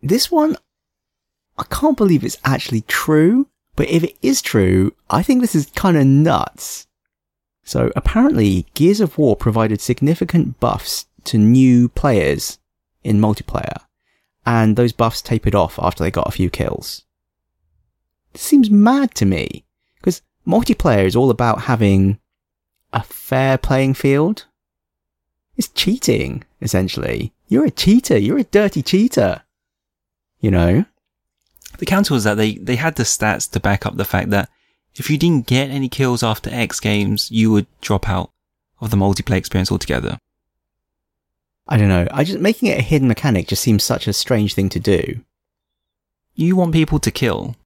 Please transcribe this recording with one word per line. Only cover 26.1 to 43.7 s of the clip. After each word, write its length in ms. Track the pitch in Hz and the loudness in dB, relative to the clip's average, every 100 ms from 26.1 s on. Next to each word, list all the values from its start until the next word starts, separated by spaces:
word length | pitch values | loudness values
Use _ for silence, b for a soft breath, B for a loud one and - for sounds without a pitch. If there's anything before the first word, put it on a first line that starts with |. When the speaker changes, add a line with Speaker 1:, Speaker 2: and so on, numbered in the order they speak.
| 117 67 - - _ | -2 -2 -8 -14 _
Speaker 1:
essentially. 720 | - - 92 - - 58 113 _ _ | -4 -2 -2 -4 -6 -6 -8 _ _
You're 160 | 226 294 | 0 0
a 60 | |
cheater. 460 | - - 226 - 131 | 0 4 4 4 2
You're 200 | 101 254 | 2 -2
a 60 | |
dirty 380 | 226 202 208 165 | 2 2 2 -2
cheater. 600 | 135 185 226 - 98 - _ _ _ _ _ _ _ _ _ _ | 0 2 2 2 0 -2 _ _ _ _ _ _ _ _ _ _
You 120 | 113 | 0
know? 340 | 92 87 98 214 _ _ _ _ _ _ _ - - | 2 2 2 0 _ _ _ _ _ _ _ -20 -12
Speaker 2:
The 60 | 170 | -2
counter 280 | 190 202 | 0 2
was 100 | 135 | 0
that 120 | 107 104 | 0 0
they, 200 | 110 104 | 0 -2
they 200 | 92 123 | -4 -2
had 180 | 160 156 | -2 -2
the 80 | |
stats 460 | 113 - 107 92 - | -4 -2 -2 -2 -4
to 80 | - | -4
back 260 | 101 101 - | -2 -2 -4
up 120 | - | -6
the 80 | 101 | -4
fact 240 | 92 - | -4 -2
that 200 | 101 - _ _ _ _ - | -2 -4 _ _ _ _ -14
if 140 | 143 | -4
you 80 | 151 | 0
didn't 300 | 170 156 117 | 2 2 0
get 220 | 127 135 | -2 -2
any 200 | 139 135 | -4 -6
kills 340 | - 135 120 | -2 -2 0
after 260 | 117 107 - | -2 -4 -6
X 280 | 120 113 - | -6 -6 -4
games, 500 | 107 104 101 104 - | -2 -2 0 -2 -4
you 200 | 113 110 | 0 2
would 160 | 107 113 _ | 2 0 _
drop 260 | - 101 - | -4 -4 -2
out 240 | 92 90 _ _ _ _ _ | -4 -6 _ _ _ _ _
of 120 | 113 | -2
the 60 | 104 | 0
multiplayer 400 | 95 98 - 92 | 2 0 -2 -2
experience 340 | - - 92 | -2 -4 -2
altogether. 480 | 92 - 62 - - _ _ _ _ _ _ _ _ _ _ _ _ _ _ - | -4 -4 -4 -4 -10 _ _ _ _ _ _ _ _ _ _ _ _ _ _ -4
Speaker 1:
I 100 | 135 | 0
don't 120 | 104 | 2
know. 180 | 92 87 | 2 0
I 120 | 143 | -2
just, 160 | 151 196 | -4 -2
making 300 | 180 226 226 | -2 0 -2
it 100 | - | -2
a 40 | |
hidden 240 | 131 156 135 | 0 0 2
mechanic 400 | 110 147 101 85 | 0 0 -2 -2
just 140 | - | -4
seems 220 | - | 0